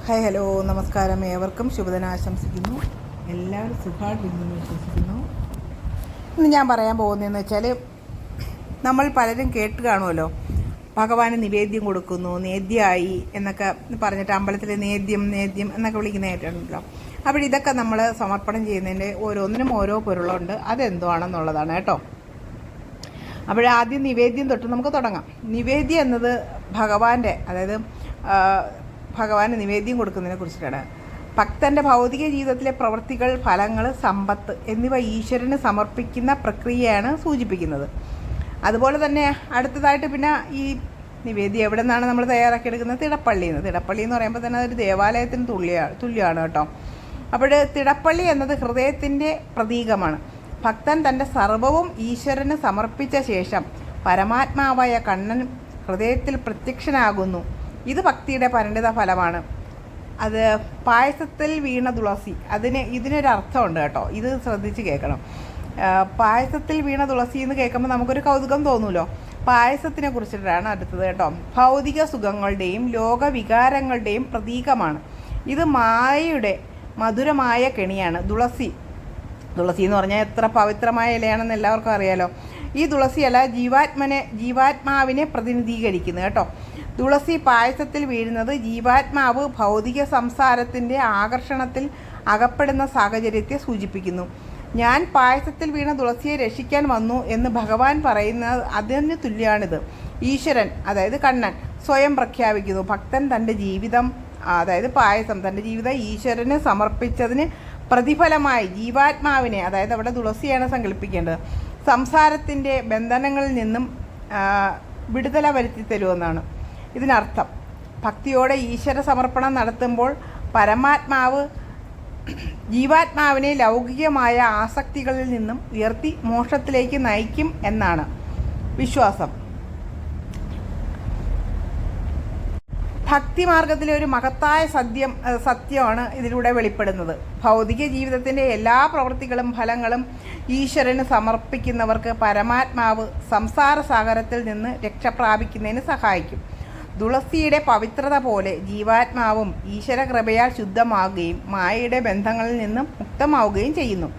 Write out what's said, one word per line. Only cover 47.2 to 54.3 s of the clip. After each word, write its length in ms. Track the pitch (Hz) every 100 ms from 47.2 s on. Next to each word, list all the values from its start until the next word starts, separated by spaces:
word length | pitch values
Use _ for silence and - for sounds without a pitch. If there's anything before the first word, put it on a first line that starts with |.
| -
അപ്പോൾ 160 | 233 269 285 285 294
തിടപ്പള്ളി 480 | 277 285 320 339 359
എന്നത് 220 | 285 269 285
ഹൃദയത്തിൻ്റെ 680 | 240 247 269 277 285 277 302 311 - -
പ്രതീകമാണ്. 600 | 220 240 226 202 170 151 - - - -
ഭക്തൻ 340 | 226 220 285 311 294
തൻ്റെ 180 | 262 269 262
സർവ്വവും 500 | 202 220 254 311 349 226 226
ഈശ്വരന് 480 | 240 285 269 277 302 240
സമർപ്പിച്ച 500 | 196 220 220 277 277 269
ശേഷം 320 | 190 180 196 - - - - 190
പരമാത്മാവായ 880 | 185 202